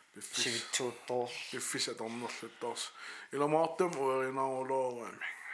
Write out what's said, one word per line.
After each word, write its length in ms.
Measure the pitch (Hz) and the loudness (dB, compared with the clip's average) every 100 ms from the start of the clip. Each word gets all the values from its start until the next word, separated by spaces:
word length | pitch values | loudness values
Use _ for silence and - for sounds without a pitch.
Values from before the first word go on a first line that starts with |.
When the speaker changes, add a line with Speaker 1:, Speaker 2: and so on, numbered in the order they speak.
| - | -20
Speaker 1:
Piffis. 300 | 101 - - | -12 -4 0
Speaker 2:
Sivitsuuttorl. 840 | 131 117 - - 127 120 - 123 120 - - | 0 0 0 0 0 -2 -2 0 0 -4 -6
Speaker 1:
Piffis 380 | 127 - 135 127 | -4 -2 0 0
atornerluttors. 1040 | 117 113 117 120 - 117 - 120 113 - - - - - | -2 -4 -4 -6 -6 -10 -6 -4 -4 -6 -8 -12 -12 -4
Ilomaartum 580 | 139 147 156 165 - 180 139 | 2 6 6 6 4 2 4
uerinaruloorami. 1300 | 135 131 131 131 135 131 131 131 127 123 113 - - - - | 4 4 2 2 0 0 2 2 2 0 -6 -6 -6 -8 -8